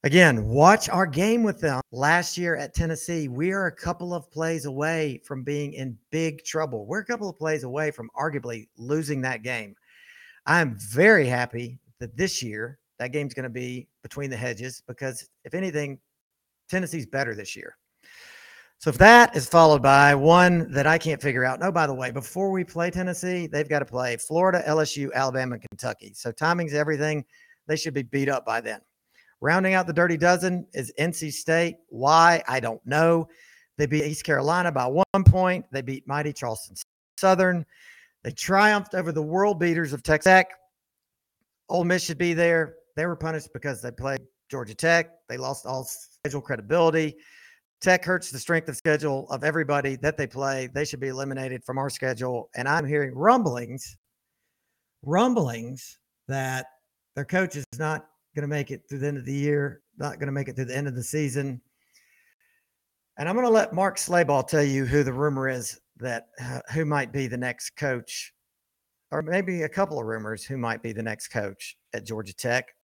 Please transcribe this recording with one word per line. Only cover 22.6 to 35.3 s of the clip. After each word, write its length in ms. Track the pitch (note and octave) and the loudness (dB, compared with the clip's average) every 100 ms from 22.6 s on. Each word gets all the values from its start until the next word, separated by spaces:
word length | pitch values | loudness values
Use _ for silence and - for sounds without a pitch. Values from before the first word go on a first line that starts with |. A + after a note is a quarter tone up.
play 280 | F3+ E3 F3 | -4 -4 -4
Tennessee, 560 | F3+ F#3 F3 F3+ F3+ E3 | -2 -6 -6 -4 -4 -4
they've 220 | D3 D3 | -4 0
gotta 160 | D3 | -2
play 320 | C#3 B2 B2+ A#2 | -2 -4 -4 -4
Florida, 460 | - D#3+ F#3 F3 - | -2 2 2 2 2
L 140 | D#3 | 0
S 160 | D3+ D3 | 0 -2
U, 160 | C#3 | -4
Alabama, 400 | B2 C3+ B2+ B2+ | -2 0 -2 -4
and 100 | A#2 - | -6 -12
Kentucky. 420 | - A#2+ A2 G2+ | -10 -8 -8 -14
So 160 | G2 A#2+ | -12 -12
timing's 440 | - D#3 F3 E3 | -4 0 0 0
everything. 500 | D3 D3+ D3 D3+ D3+ - _ _ _ - | -2 0 0 -2 -2 -8 _ _ _ -6
They 100 | D#3 | -4
should 180 | D#3+ | -2
be 80 | C#3+ | -6
beat 260 | A#2 C#3 C#3 | -4 -2 0
up 180 | C3+ A2 | -2 -2
by 140 | A2+ | -4
then. 200 | A2+ G#2+ _ _ _ _ _ _ | -4 -12 _ _ _ _ _ _
Rounding 320 | C#3 F3 F#3+ | 0 2 2
out 120 | F#3+ E3+ | 0 0
the 60 | |
dirty 240 | D#3+ F3 E3 | 2 2 4
dozen 500 | F3 F3+ F#3 F3+ - | 4 4 2 -4 -6
is 180 | - A#2 - | -10 -8 -2
N 160 | E3 | -2
C 180 | E3 D#3+ | -2 -8
State. 460 | C#3 - E3 E3+ - _ | -8 0 2 0 -4 _
Why? 540 | A2 C3+ D#3+ E3 E3+ - | -2 4 8 8 6 0
I 120 | B2+ | -2
don't 240 | A2+ A2+ A#2+ | -2 -8 -2
know. 420 | D3 E3 E3 D#3+ _ - _ _ - | 2 4 4 0 _ -20 _ _ -4
They 80 | |
beat 200 | D3 D3+ | 0 0
East 200 | D3 D3+ | -2 -6
Carolina 480 | - C#3 C#3 F3 F3 | 0 0 2 0 0
by 140 | C#3 B2+ | 0 0
one 380 | D3 F#3+ G3 | 0 2 8
point. 420 | F#3 | 8